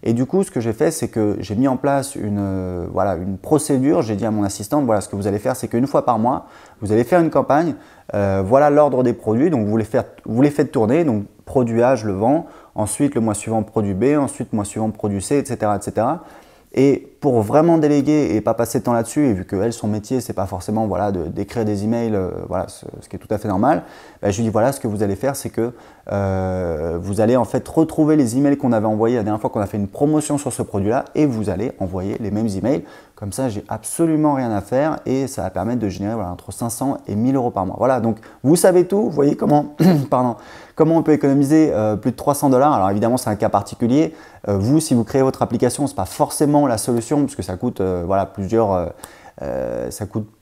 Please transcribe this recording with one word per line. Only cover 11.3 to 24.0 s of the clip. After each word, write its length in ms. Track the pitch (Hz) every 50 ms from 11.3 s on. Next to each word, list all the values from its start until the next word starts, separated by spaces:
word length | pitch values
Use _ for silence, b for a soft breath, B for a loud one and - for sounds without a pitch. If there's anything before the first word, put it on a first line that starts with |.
| - _ -
produit 400 | - - 135 127 117 113 113 120
A, 120 | 123 139
je 120 | 120 107 107
le 60 | 95
vends. 320 | 95 104 117 143 160 165 B B B B B B
Ensuite, 380 | - 107 104 - - 143 143 143
le 60 | 123
mois 140 | 113 110 104
suivant, 280 | - - - 113 110 107
produit 300 | - - 113 104 101 98
B. 240 | 92 107 131 147 151
Ensuite, 360 | 139 120 - - 127 - -
mois 100 | 110 101
suivant, 260 | 101 - 110 110 110
produit 320 | 107 - - 107 101 98
C, 140 | 92 - 143
et 100 | 143 123
cetera, 300 | - 123 107 113 104 104
et 60 | 98
cetera. » 420 | - - - - 107 123 156 175 B B B B B B B B B B
Et 440 | _ - 131 143 135 - - - - _
pour 220 | - 143 127 117
vraiment 380 | 107 101 131 147 156 170 170 160
déléguer 560 | 151 147 147 143 139 147 151 151 143 80 85
et 60 | 110
pas 120 | 107 117 113
passer 260 | - 117 113 - 135
de 40 | -
temps 100 | - 120
là-dessus, 320 | 117 113 - - 151 151
et 80 | 135 107
vu 100 | 92 95
que 120 | - -
elle, 180 | 95 98 117 113
son 140 | - - 107
métier, 340 | 104 107 104 - 131 131
c'est 120 | 120 - -
pas 120 | - 98
forcément, 400 | 90 - - - - 107 110 110
voilà, 260 | 107 92 87 101 104
de, 120 | 98 90 80
d'écrire 420 | 82 92 - 104 - - 123 113
des 180 | 107 104 101 101
emails, 300 | 110 117 117 117 113 107
euh, 160 | 98 95 90 85 87 85 82
voilà, 200 | - 92 - -
ce, 180 | - - - - - -
ce 80 | - -
qui 60 | -
est 40 | 92
tout 140 | - - 110
à 60 | 104
fait 80 | - 107
normal, 340 | 98 92 110 135 156 175 B B B B